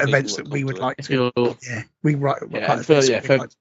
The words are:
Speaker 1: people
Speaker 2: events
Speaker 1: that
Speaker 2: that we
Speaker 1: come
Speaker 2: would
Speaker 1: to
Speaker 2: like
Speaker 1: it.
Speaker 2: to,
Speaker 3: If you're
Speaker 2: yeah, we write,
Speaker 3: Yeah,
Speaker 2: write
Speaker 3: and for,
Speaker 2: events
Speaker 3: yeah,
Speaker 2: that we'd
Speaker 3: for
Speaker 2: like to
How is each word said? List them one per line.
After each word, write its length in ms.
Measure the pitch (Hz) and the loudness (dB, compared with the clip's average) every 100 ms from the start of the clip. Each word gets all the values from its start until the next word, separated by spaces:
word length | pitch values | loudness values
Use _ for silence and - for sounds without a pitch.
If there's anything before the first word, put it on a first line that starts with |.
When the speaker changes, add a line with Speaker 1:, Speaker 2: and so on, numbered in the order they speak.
Speaker 1:
people 100 | 143 | 4
Speaker 2:
events 220 | 139 131 101 | 2 0 -6
Speaker 1:
that 80 | |
Speaker 2:
that 80 | 143 | -6
we 80 | 143 | -6
Speaker 1:
come 60 | 135 | -6
Speaker 2:
would 100 | 95 | -4
Speaker 1:
to 60 | |
Speaker 2:
like 160 | 123 139 | -6 -6
Speaker 1:
it. 40 | - | -2
Speaker 2:
to, 60 | |
Speaker 3:
If 220 | 135 123 123 | 0 0 0
you're 200 | 120 117 123 | 0 -2 -8
Speaker 2:
yeah, 140 | 117 - _ | -10 -10 _
we 120 | 151 | 0
write, 280 | 143 139 - - | 2 0 -2 -6
Speaker 3:
Yeah, 80 | - | -4
Speaker 2:
write 100 | - 120 | -2 0
Speaker 3:
and 80 | - | 4
for, 60 | |
Speaker 2:
events 160 | 147 131 | 4 4
Speaker 3:
yeah, 60 | 110 | 2
Speaker 2:
that 20 | |
we'd 40 | 113 | 2
Speaker 3:
for 120 | 135 | 0
Speaker 2:
like 120 | - | 0
to 60 | _ | _